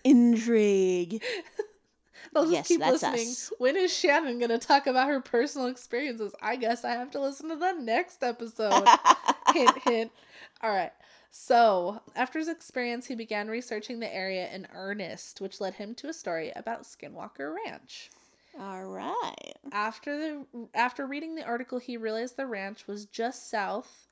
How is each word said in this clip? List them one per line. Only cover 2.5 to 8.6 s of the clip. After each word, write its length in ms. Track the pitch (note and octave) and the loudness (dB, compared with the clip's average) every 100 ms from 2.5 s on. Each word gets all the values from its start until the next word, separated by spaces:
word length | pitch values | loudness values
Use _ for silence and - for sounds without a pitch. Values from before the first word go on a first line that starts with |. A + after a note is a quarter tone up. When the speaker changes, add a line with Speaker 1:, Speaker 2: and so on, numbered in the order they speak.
Speaker 1:
Yes, 140 | E4+ - | 2 2
Speaker 2:
keep 120 | E4+ | 2
Speaker 1:
that's 120 | D4+ D#4+ | 4 2
Speaker 2:
listening. 260 | - A#3+ A3+ | 2 -2 -4
Speaker 1:
us. 220 | B3 - - | -8 -10 -2
Speaker 2:
"When 160 | B3 D#4+ | 0 2
is 160 | F#4 - | 0 2
Shannon 420 | F4 C#4+ D#4 A#3+ | 2 2 2 -2
gonna 180 | A#3+ A#3 | 0 0
talk 260 | - C#4+ C#4+ | 4 4 4
about 200 | B3+ C4+ | 2 2
her 140 | C#4+ | 0
personal 460 | B3 A#3+ C#4+ C#4+ B3+ | 0 0 0 -2 -6
experiences? 680 | B3+ - A#3+ C#4+ A#3 G#3 - | -6 -6 -4 -4 -4 -8 -6
I 140 | G3+ A3 | -6 -2
guess 260 | A3+ A#3+ A#3+ | -2 -2 -2
I 60 | |
have 180 | A#3 B3+ | -6 -6
to 80 | C#4 | -4
listen 300 | C#4 C#4 D#4 | -4 -4 -8
to 60 | D#4+ | -2
the 160 | F4+ | -2
next 500 | F4+ A#3 A#3 F4+ - | -2 0 0 -2 -4
episode." 640 | B3 A#3+ A#3 - | -4 -4 -8 -4